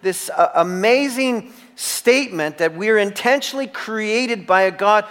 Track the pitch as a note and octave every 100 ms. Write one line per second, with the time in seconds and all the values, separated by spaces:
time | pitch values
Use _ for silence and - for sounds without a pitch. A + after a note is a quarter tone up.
0 | F#3 F3+ - - F3 - F3 F#3 G#3 B3+
1 | C#4+ B3 C4 A#3+ - - - - - -
2 | - B3+ C4 F3 D#3 D3 E3 D#3+ G#3+ G#3+
3 | G3+ G3+ A#3+ C#4 C#4 C4+ C4+ - - A3
4 | G#3+ A3 B3 A#3 E3 F#3 F#3+ F#3 G3+ G#3+
5 | G#3